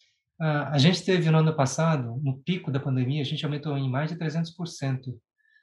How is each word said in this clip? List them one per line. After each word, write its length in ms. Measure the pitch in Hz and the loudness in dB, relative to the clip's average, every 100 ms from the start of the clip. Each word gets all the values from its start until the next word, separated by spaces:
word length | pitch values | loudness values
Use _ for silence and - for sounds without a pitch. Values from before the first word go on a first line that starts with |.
| _ _ _ - | _ _ _ -4
ah, 300 | 160 147 139 | -2 0 0
a 60 | 143 | 4
gente 260 | 160 180 | 6 4
teve 260 | 190 180 160 | 2 2 4
no 80 | 160 | 4
ano 160 | 156 151 | 4 2
passado, 640 | 131 - 165 147 117 123 | 0 2 2 2 -2 -4
no 160 | 139 127 | -2 -2
pico 280 | - 180 151 | -2 -4 -2
da 100 | 135 | -2
pandemia, 420 | 143 127 123 151 | 0 0 0 -2
a 20 | |
gente 200 | 131 156 | -2 -4
aumentou 320 | 147 147 151 139 | -4 -4 -4 -2
em 100 | 135 | -2
mais 200 | 131 156 | -2 -2
de 80 | 170 | -4
trezentos 320 | 156 165 165 | -4 -2 -4
por 160 | - 170 | -6 -10
cento 520 | - 135 127 127 110 _ _ _ _ | -6 -4 -4 -6 -14 _ _ _ _